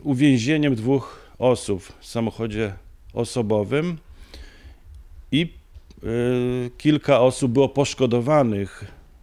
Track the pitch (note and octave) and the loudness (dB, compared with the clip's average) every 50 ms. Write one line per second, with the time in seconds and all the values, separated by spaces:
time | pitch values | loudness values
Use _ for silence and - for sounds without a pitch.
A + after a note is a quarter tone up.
0 | - D3 C3 B2 D3 D3 C3 A#2 A2 C3+ D#3 D3+ D3 C#3+ B2+ A2 G#2+ B2+ C#3 C3+ | -4 -4 0 2 4 4 4 4 2 0 0 2 2 0 0 0 0 0 0 0
1 | - - - - - - - - A#2 B2+ A#2+ - - - G2+ F2 - - - - | -2 -6 -16 -20 -20 -20 -8 0 0 2 2 0 -2 -6 -6 -6 -8 -16 -20 -20
2 | - - - A#2+ A2+ A2 - - A2+ A2+ G#2 G#2+ A2 G2+ F#2+ - - - - - | -20 -8 -4 -4 -4 -4 -4 -6 -6 -6 -4 -4 -4 -4 -6 -12 -18 -20 -20 -20
3 | - - - A2+ A#2+ - - B2+ A2 G#2 A2 G#2 G#2 G#2 C3+ D3 D#3+ F3+ E3+ D3+ | -20 -10 -8 -6 -6 -4 -4 -4 -2 0 0 0 0 0 -2 -2 -2 -4 -8 -10
4 | - - - - - - - - - - - - - - - - - - - - | -14 -20 -20 -20 -20 -20 -20 -20 -20 -20 -20 -20 -20 -20 -20 -20 -20 -20 -20 -20
5 | - - - - - - - D3 E3+ E3 - - - _ - - - - - - | -20 -20 -20 -20 -8 -2 -2 0 0 -2 -6 -16 -20 _ -20 -20 -20 -20 -20 -12
6 | - G#2+ A#2 A#2+ A#2+ B2 B2+ B2 B2 B2 B2+ B2+ B2 B2 - - - D3+ D3+ C#3 | -8 -4 -2 -2 0 0 0 0 -2 -2 -4 -4 -6 -8 -10 -2 0 2 2 2
7 | - - C#3 A2+ B2 C3 B2+ - C#3 B2 A2+ C3+ C3+ B2+ - C#3 C#3+ - - - | 2 4 4 6 6 4 4 2 -2 0 4 4 2 4 2 0 -2 -2 0 0
8 | C3 A#2+ A#2+ A#2+ A#2 C#3 D#3 D3+ C3 A2+ G#2 G2 G2 F#2 - - G#2 - - - | 0 2 2 0 2 2 2 4 4 2 0 -2 -4 -6 -10 -16 -18 -18 -18 -20
9 | - - - - | -20 -20 -20 -20